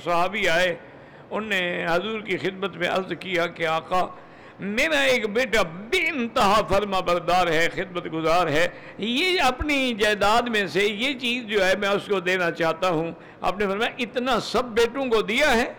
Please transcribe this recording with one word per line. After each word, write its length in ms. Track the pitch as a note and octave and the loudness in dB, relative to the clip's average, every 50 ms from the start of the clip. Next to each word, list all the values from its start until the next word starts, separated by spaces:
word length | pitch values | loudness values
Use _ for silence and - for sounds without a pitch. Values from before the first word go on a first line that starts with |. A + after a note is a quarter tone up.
| B2+ | -2
صحابی 440 | D#3+ F3 E3+ F3+ F#3+ G3+ G#3+ F#3+ E3+ | 0 2 2 2 0 0 0 0 2
آئے، 280 | D#3+ F3 F#3 F3+ E3 - - - - - - - - - - - | 2 2 2 2 0 -4 -10 -18 -20 -20 -20 -20 -20 -20 -12 -8
ان 140 | G#3 G3+ A3 | -6 -6 -4
نے 420 | G#3+ G3+ F#3 F3+ F3 F3+ F3 F3 E3+ | -2 -2 -2 -2 -2 -4 -2 -2 0
حضور 300 | E3 F3 F#3+ A3 A3 G#3+ | 0 0 0 -2 -6 -6
کی 160 | G#3 - F3 | -4 -4 -4
خدمت 400 | D3 C#3+ F#3 F#3+ F#3 G3 F#3 E3 | -2 -4 -4 -6 -4 -6 -6 -4
میں 120 | E3+ F3 D#3+ | -2 -2 0
عرض 240 | - F#3 F#3 F3+ F3 C#3+ | 0 -2 -2 -4 -8 -8
کیا 260 | - F#3+ F3+ E3 E3+ | -6 -4 -2 -2 -2
کہ 200 | F3 E3+ E3 E3 | -2 -4 -4 -2
آقا، 400 | D#3+ D#3+ D#3+ D#3+ - F#3 F#3 F3+ - - - - - - - - - - - | -2 -2 -2 -2 -2 0 0 0 -2 -6 -14 -18 -20 -20 -20 -20 -20 -14 -10
میرا 420 | E3+ G3+ G#3 B3 D4 D#4+ D#4 C#4 | -8 -6 -2 -2 0 0 2 2
ایک 280 | C#4 C4+ B3+ A#3 G#3+ G#3 | 2 2 2 0 0 0
بیٹا 340 | G3 A#3+ C4 G3+ A3 G#3+ | 0 0 0 2 2 0
بے 460 | F#3 D#3+ D#3+ F#3 G#3 A#3 F#4 F#4 D#4+ D#4+ | 0 0 -4 -12 -6 -2 0 0 0 0
انتہا 520 | E4+ C4 A#3 A#3 - C#4 G#3+ F#3+ G#3 G#3+ E3+ D3 | -2 -2 -4 -2 2 2 4 4 4 4 2 2
فرما 320 | F#3+ G3+ G#3 G3+ F#3+ G3 | 2 2 2 0 -2 -2
بردار 460 | - E3+ F3 F3 D#3+ E3+ F3 F#3 F3+ | 0 0 0 0 2 2 2 2 4
ہے، 220 | E3+ D#3 E3 E3+ D3+ - | 4 2 2 2 2 0
خدمت 380 | D#3 F#3+ F3+ F3 F3 E3+ E3+ | -4 -6 -6 -6 -8 -6 -6
گزار 340 | D#3+ D#3+ D#3+ D#3 E3 F3+ F3 | -4 -2 0 2 4 4 4
ہے، 220 | D#3 C#3 D#3 F3 - - - - - - - | 2 2 2 2 0 -2 -8 -18 -16 -12 -8
یہ 420 | G3 A#3 A#3+ C#4 F#4 F#4 F4+ F#4 | -4 -2 0 0 2 2 2 2
اپنی 540 | C#4 B3+ B3+ C4 D4+ D4+ C#4+ C4+ C4 B3+ A#3 | 2 2 0 0 -2 0 0 0 0 0 0
جائیداد 480 | G3+ A3 G#3+ G#3+ F#3+ G3+ G3+ A3 A#3+ | 2 2 2 2 4 4 4 4 4
میں 240 | A#3+ A#3+ A3 G#3 G3 | 2 2 0 0 0
سے 180 | D#3+ C#3 F#3+ G3+ | 0 0 2 2
یہ 340 | A3 G#3+ G3 B3 C#4+ C#4 A#3+ | 2 0 0 -2 -2 -2 -2
چیز 260 | B3+ A#3 A#3+ B3+ A#3 | -2 -2 -2 -2 -2
جو 220 | G3+ G3+ G3 F#3 | 0 0 2 4
ہے 60 | F#3 F#3+ G3+ | 2 2 2
میں 100 | G3+ G3 | 0 0
اس 180 | G3+ F#3+ - | 0 0 0
کو 140 | G3 G3+ F#3+ | 0 -2 0
دینا 300 | F3 F3+ F#3 F#3 F3 E3+ | 0 0 0 0 0 0
چاہتا 380 | D#3 - E3 D#3+ D#3+ D#3+ F#3 F#3 | 0 0 0 0 0 0 0 0
ہوں۔ 240 | E3 D#3 E3 E3 E3 - - - - - | 0 0 -2 -4 -6 -10 -16 -20 -12 -6
آپ 180 | - F#3 F#3 G3+ | -4 -4 -2 0
نے 80 | G#3+ | 0
فرمایا، 240 | F#3+ G3 G#3 A#3 C4 - - | 0 0 0 -2 -2 -2 -4
"اتنا 420 | A#3+ G3 - B3+ B3 C4+ A#3+ G3+ | -6 -4 -4 -2 0 0 0 0
سب 240 | - - - A#3 B3+ | 0 0 0 0 0
بیٹوں 420 | B3 G#3 A#3 A#3 A3 A#3 C#4 C4+ | 0 2 2 2 2 2 -2 -2
کو 160 | B3 A3+ G#3+ | 2 2 2
دیا 320 | F#3 F#3+ A3+ C4+ D4 D4 A#3+ | 2 2 2 2 4 4 4
ہے؟" 200 | A3+ C4+ - - | 2 2 0 -4